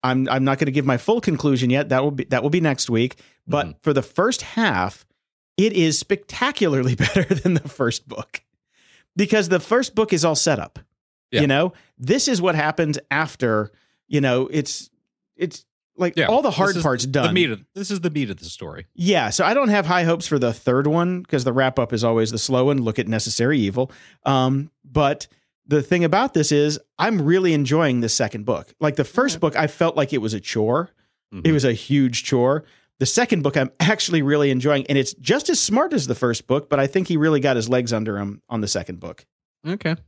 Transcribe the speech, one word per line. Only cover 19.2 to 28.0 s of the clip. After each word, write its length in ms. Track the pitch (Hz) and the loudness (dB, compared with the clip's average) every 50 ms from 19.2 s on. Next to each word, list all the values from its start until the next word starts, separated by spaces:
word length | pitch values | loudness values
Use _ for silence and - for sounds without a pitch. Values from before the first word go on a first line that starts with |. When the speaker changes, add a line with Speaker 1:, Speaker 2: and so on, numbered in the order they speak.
| 123 104 | 0 0
Speaker 1:
So 140 | - - 175 | 0 0 0
I 100 | 170 233 | 2 2
don't 160 | 277 277 226 | 2 2 2
have 160 | 208 208 175 | 2 2 2
high 180 | 156 180 180 170 | 2 0 2 2
hopes 240 | 165 170 165 - - | 2 0 0 0 -2
for 100 | 156 139 | 0 0
the 140 | 123 120 | 0 0
third 340 | 113 - - 131 123 135 139 | -2 -2 -2 0 2 2 2
one 380 | 151 156 170 175 180 180 180 180 | 2 0 2 0 0 -2 -4 -4
'cause 180 | - - 135 | -4 -4 -2
the 100 | 123 131 | 0 0
wrap 280 | 120 131 135 131 127 - | 2 2 2 2 2 -2
up 120 | 120 - | -2 -2
is 120 | 123 107 117 | -2 0 0
always 260 | 113 117 113 113 107 | 2 2 2 0 0
the 80 | 117 110 | -2 -4
slow 280 | - - 131 123 127 | -2 0 0 2 2
one. 160 | 143 143 135 | 2 2 0
Look 180 | 120 113 107 - | -2 -2 -2 -2
at 80 | 113 107 | -4 -2
Necessary 500 | 110 110 - 117 - - 117 131 151 139 | -2 -4 -2 -4 -2 -2 0 0 2 0
Evil. 320 | 107 98 98 120 131 131 - - - - _ _ _ | 0 0 0 -2 -4 -4 -8 -20 -20 -20 _ _ _
Um, 460 | 127 135 131 127 131 139 139 147 156 _ _ _ | 0 2 2 2 2 0 -2 -4 -8 _ _ _
but 420 | 143 123 151 147 139 151 147 - _ _ _ _ _ _ _ _ - | -4 0 2 2 2 0 -2 -8 _ _ _ _ _ _ _ _ 0
the 140 | 147 147 | 0 0
thing 220 | 139 - 180 175 170 | 2 2 0 2 2
about 280 | 160 165 202 247 277 | 2 2 2 0 2
this 200 | - 165 147 - | 0 0 2 2
is 260 | 151 147 147 151 151 - _ _ _ | 2 2 2 2 0 -4 _ _ _
I'm 240 | - 175 220 233 185 | -2 -2 0 0 0
really 320 | 147 147 170 190 190 175 | 2 2 2 4 4 2
enjoying 460 | 160 147 143 123 147 160 165 143 127 120 | 2 2 2 2 2 2 2 2 2 0